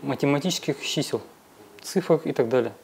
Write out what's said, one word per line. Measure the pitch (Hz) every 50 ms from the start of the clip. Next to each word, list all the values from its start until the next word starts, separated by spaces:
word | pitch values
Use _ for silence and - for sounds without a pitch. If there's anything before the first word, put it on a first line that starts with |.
| -
математических | 143 135 123 - 143 143 143 143 185 170 - - - 143 -
чисел, | - - - 160 143 - - 110 - - - - _ - - - - - - -
цифр | - - - 190 170 - 170 156 -
и | -
так | - - 127 113
далее. | 123 127 113 113 104 -